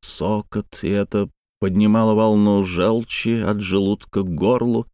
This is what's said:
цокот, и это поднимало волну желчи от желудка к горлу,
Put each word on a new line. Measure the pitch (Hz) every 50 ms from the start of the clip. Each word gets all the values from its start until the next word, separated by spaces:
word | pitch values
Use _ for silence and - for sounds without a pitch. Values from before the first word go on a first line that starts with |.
цокот, | - - - - 82 95 107 107 104 - - 104 101 - - -
и | - 85
это | 101 101 101 - - 101 101 - _ _ _ _ _ _
поднимало | 101 95 90 101 104 107 107 113 113 110 107
волну | 107 110 110 107 104 104 104 101 101 98
желчи | 92 90 87 90 107 113 117 113 - - - - 113 117 117
от | 107 92 107 104
желудка | 104 92 92 101 98 98 104 - - - - 101
к | 98 92 82
горлу, | 73 92 104 127 120 113 123 117 113 120 -